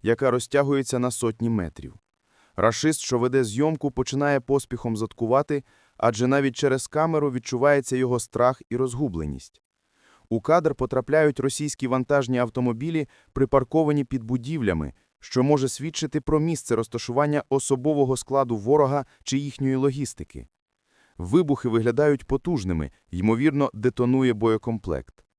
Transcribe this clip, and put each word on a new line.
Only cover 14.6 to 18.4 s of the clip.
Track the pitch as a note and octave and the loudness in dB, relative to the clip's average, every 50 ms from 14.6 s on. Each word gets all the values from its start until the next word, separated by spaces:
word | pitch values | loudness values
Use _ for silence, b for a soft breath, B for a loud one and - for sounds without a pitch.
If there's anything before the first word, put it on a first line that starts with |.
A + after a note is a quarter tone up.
| A#2+ G2 F2 D#2 D2+ C2+ - _ _ _ _ _ | 0 0 0 0 -4 -6 -10 _ _ _ _ _
що | - - - B2+ B2+ | -18 -4 0 0 4
може | C#3+ D3+ C#3 C3 B2+ | 4 4 2 2 -2
свідчити | - - C3+ D#3+ - - D#3+ C#3+ - D3+ | -4 -6 -8 -8 -6 -6 -6 -4 -4 -4
про | - - D3+ D3+ | -2 0 0 0
місце | D#3 E3 E3 - - - A#2+ | 0 0 -2 -4 -2 -2 -2
розташування | A2 A2+ - - A#2 - - A#2+ C3+ D3 D3 D3 C#3+ - _ | -2 -2 -4 -8 -8 -8 -2 0 0 0 2 0 -2 0 _
особового | C3+ C#3 - - C#3 B2+ B2+ D3+ D3+ C#3+ C#3 B2+ C3 | -2 -2 2 0 -2 0 2 0 2 2 2 2 0
складу | B2 - - C3 C#3 | -4 -4 -2 0 0